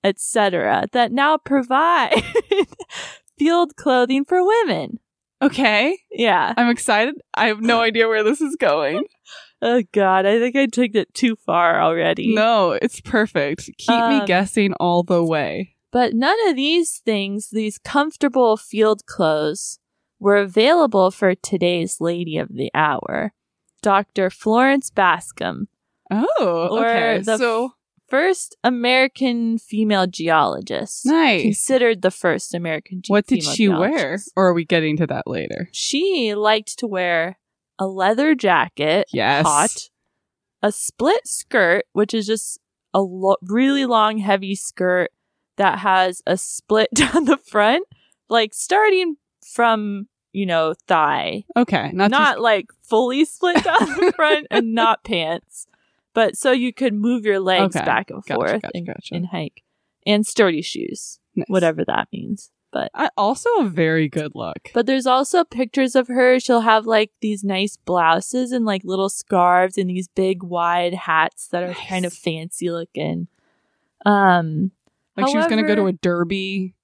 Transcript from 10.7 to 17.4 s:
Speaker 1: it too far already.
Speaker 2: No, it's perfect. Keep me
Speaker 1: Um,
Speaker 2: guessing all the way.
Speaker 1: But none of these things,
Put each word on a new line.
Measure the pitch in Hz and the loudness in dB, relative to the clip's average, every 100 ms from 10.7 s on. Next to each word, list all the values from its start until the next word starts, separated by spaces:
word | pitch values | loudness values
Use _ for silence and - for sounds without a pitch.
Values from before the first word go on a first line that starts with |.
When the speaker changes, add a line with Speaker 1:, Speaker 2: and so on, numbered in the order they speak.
| 240 247 | 0 0
Speaker 1:
it | 208 - | 0 -4
too | - 254 220 | 0 0 0
far | - 170 170 165 | -2 2 4 4
already. | 165 165 165 170 233 | 2 2 0 0 0
Speaker 2:
No, | 214 220 226 180 | 2 4 4 2
it's | 101 240 - | 0 -4 -6
perfect. | - 233 214 - 143 160 - - | -4 -2 0 -2 -2 -4 -10 -10
Keep | - | -2
me | 233 233 - | 0 2 0
Speaker 1:
Um, | 202 | 2
Speaker 2:
guessing | 180 196 - 202 | 0 0 0 0
all | - 175 175 | 0 0 0
the | 175 180 | 2 0
way. | 165 160 117 80 190 _ _ | 2 0 -2 -6 -10 _ _
Speaker 1:
But | 247 240 | 0 0
none | 226 269 427 427 | 0 0 2 0
of | 262 | 0
these | 277 330 330 - | 0 0 0 -4
things, | - 208 196 202 | -4 -2 -2 -6